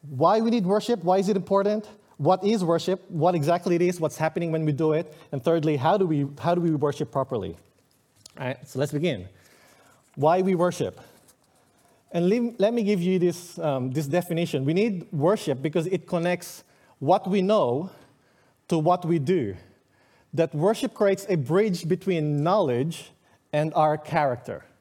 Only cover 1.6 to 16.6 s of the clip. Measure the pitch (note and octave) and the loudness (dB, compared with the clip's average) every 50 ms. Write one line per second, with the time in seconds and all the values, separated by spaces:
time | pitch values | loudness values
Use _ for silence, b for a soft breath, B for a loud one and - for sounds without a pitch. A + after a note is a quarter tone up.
1.6 | G3 G3+ G#3 A3 G#3+ - b b b b b - C#3 D#3 F#3 F#3+ G3+ G3+ A3+ G#3+ | 2 2 0 -2 -4 -10 b b b b b -2 2 2 2 4 2 0 0 2
2.6 | F3+ D#3+ E3+ E3 - - F#3 F#3 - - F3+ D#3+ D3 F3+ F3+ E3+ C#3 D3+ E3+ F3+ | 2 2 2 0 2 -2 -2 -4 -4 -8 -4 2 2 2 2 2 2 2 0 0
3.6 | F3 G3+ F3 E3 F3 F3+ F#3 F3 D#3 D3+ D3+ - D#3 D#3+ - F#3 E3+ E3 D#3+ D#3+ | 0 0 0 2 2 0 0 -2 -4 -4 -2 -2 -4 -2 -2 -2 -4 -2 -2 -2
4.6 | D#3 D3+ D3 C3 D#3+ D#3 D3+ D#3 F3 - B B B B - A#2 - E3+ E3 E3+ | -2 -2 0 0 0 0 0 0 -2 -6 B B B B -10 -4 0 0 0 2
5.6 | D3 D#3+ D3+ C#3 B2 D#3+ F#3+ G#3 F#3+ E3 D#3 C#3+ C#3+ C#3 D3 - - E3+ F3 F3 | 2 0 0 0 2 0 2 2 2 0 0 -2 -2 -4 -8 -4 -2 0 0 2
6.6 | E3+ E3+ D#3 D3 D3 D3 C#3 - D3+ - - C#3 C3+ - C3 A2+ F#2 E2+ E2+ - | 0 0 0 0 0 -2 -2 -4 -8 -4 -4 -4 -4 -2 -4 -6 -6 -6 -10 -14
7.6 | _ _ _ _ _ _ _ _ _ _ _ _ _ - _ - C#3+ B2+ C#3 - | _ _ _ _ _ _ _ _ _ _ _ _ _ -20 _ -8 -8 -8 -8 -8
8.6 | - - - B2+ C#3+ D3 D3 D3 D3+ F3+ C3+ F#2+ F2+ F#2 b b b b b b | -12 -10 -4 -4 -4 -2 -2 -2 -2 -2 -2 -4 -8 -16 b b b b b b
9.6 | b b b b b b b b b _ _ - C3+ D#3 E3+ F#3+ F#3+ F#3+ F#3+ E3 | b b b b b b b b b _ _ 0 2 4 4 4 4 2 2 2
10.6 | F3 F3+ - - B2+ F#2+ - - - - - _ _ _ _ _ _ _ b b | 2 0 0 -2 -6 -6 -6 -10 -20 -20 -20 _ _ _ _ _ _ _ b b
11.6 | b b b b b b b b b _ - F3 F3 F3+ G#3 B3 A#3+ A#3 A#3 - | b b b b b b b b b _ -2 0 2 2 2 2 0 -2 0 0
12.6 | F#3+ G#3+ A#3+ A#3+ G#3+ G3 G#3 F#3 E3+ F3+ F#3 F#3 F3 F3 E3+ F3 - - - - | 0 2 2 0 0 0 0 0 2 0 2 2 2 0 0 -2 -12 -16 -12 -4
13.6 | E3 D3+ C#3 C3 B2+ C3 B2+ D3+ D#3 C#3 C#3+ F3 F3+ F3+ F3 D#3+ F3 E3 - D3 | -2 -2 -2 -2 -2 -4 -4 -4 -4 0 -2 -2 -2 -2 -2 -2 -2 -2 -2 -2
14.6 | C3 C#3 D#3+ F#3 G#3+ A#3+ G3+ F3 - - - D3 C#3 E3+ G#3 G#3+ - D#3 C3+ B2+ | -2 0 0 2 0 0 -2 -4 -8 -6 -4 0 2 2 2 2 -2 -4 -4 -2
15.6 | C3+ D#3 D3+ F3+ D#3 F#3 F#3+ F3 - - F#3 E3+ E3 F3 F3+ F3+ - - - - | -4 -2 -2 -2 -2 -2 -4 -6 -4 -4 -4 -2 0 -2 -2 -4 -6 -14 -18 -20